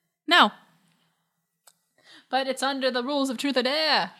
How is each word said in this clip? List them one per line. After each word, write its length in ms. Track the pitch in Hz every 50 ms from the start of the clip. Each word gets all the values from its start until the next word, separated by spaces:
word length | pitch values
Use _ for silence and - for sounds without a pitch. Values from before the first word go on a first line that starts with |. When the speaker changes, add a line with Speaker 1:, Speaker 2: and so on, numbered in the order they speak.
| _ _ _ _ _ 302
Speaker 1:
No. 240 | 339 339 247 202 - - - _ _ _ _ _ _ _ _ _ _ _ _ _ _ _ _ _ _ _ _ - - _ _ _ _ _ _ - - - - _
Speaker 2:
But 160 | 254 262 269
it's 160 | 269 254 -
under 280 | 269 277 277 269 269 262
the 120 | 233 247
rules 280 | 240 269 294 277 269 269
of 60 | 240
Truth 200 | 240 - 285 254
or 60 | 254
Dare. 500 | 240 254 285 311 311 302 262 208 175 185 -